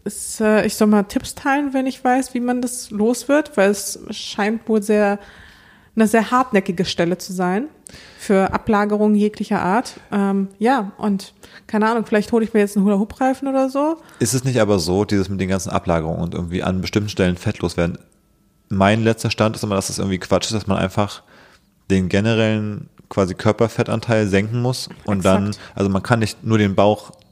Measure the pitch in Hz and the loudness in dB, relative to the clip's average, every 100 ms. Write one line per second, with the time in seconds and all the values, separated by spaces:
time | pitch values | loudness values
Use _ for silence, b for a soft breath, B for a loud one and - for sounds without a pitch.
0 | 196 - - - 214 214 208 - 214 208 | -12 -10 -10 -2 2 4 2 2 4 4
1 | 202 - - - 285 277 285 262 262 262 | 2 -2 -6 -6 0 0 0 -2 -2 -2
2 | 254 254 262 247 247 247 247 - - 208 | 0 0 0 -4 -2 -2 -4 -6 -8 0
3 | 220 247 - 285 302 - 196 208 - - | 0 0 2 0 2 2 2 2 -4 -12
4 | - 214 - - 202 226 - 220 208 208 | -12 -12 -10 -4 -2 -2 -2 -2 2 2
5 | 202 202 B B B B B B B - | 2 0 B B B B B B B 0
6 | 214 226 214 254 254 202 190 175 180 - | 4 4 2 0 2 0 0 -2 -2 0
7 | 170 180 - 185 180 190 294 - - B | -2 -2 -6 -4 -2 -2 -4 -12 -20 B
8 | B B - 196 190 - - 208 208 208 | B B 0 2 2 -2 0 2 2 2
9 | 214 208 208 208 208 202 175 208 - - | 4 4 2 -2 -2 -2 0 0 -2 -10
10 | - 202 196 196 196 - 220 269 196 - | -6 -2 0 0 -2 -2 0 2 -2 -4
11 | 214 196 - _ B B - 214 220 233 | -2 -2 -6 _ B B -6 0 0 0
12 | 214 214 208 233 220 220 202 208 196 202 | 0 0 2 0 2 2 2 2 2 2
13 | 214 - 262 262 277 269 262 277 302 320 | 0 -2 -2 0 -2 0 0 0 -2 -2
14 | B B 113 127 135 123 104 101 82 92 | B B -2 0 0 2 4 2 2 0
15 | 104 101 92 98 95 95 - 92 - 82 | 2 0 0 -2 -2 -2 -2 -4 0 -2
16 | 78 82 85 82 85 90 - 92 85 107 | 0 -4 -4 -6 -4 -4 -2 -2 -2 -2
17 | 104 - 92 90 - - 90 - 85 90 | -2 0 0 0 -4 -4 -4 -2 -2 -4
18 | _ _ _ _ _ _ - 98 98 110 | _ _ _ _ _ _ -6 2 2 4
19 | 113 113 117 - 110 110 110 98 - - | 2 0 -2 0 0 0 -4 -2 -4 -4
20 | 98 92 - 95 - 110 98 92 92 - | -4 -4 0 0 0 -4 -2 -2 0 -2
21 | 104 - _ b b b b _ - 95 | -4 -4 _ b b b b _ -2 0
22 | 92 98 110 113 110 110 107 104 - _ | 2 0 2 2 2 0 -4 -8 -14 _
23 | - - 92 92 110 104 113 - 120 113 | -8 -2 -2 0 0 2 0 0 -2 -2
24 | - 110 104 95 107 120 120 127 - - | 0 0 2 0 0 -2 -2 -4 -8 -12
25 | - 98 92 98 101 104 B - 98 98 | -4 0 2 2 0 -6 B -4 0 0
26 | 95 120 107 - 113 110 101 95 101 107 | 0 0 0 -4 0 2 2 4 2 2
27 | - - _ | -4 -20 _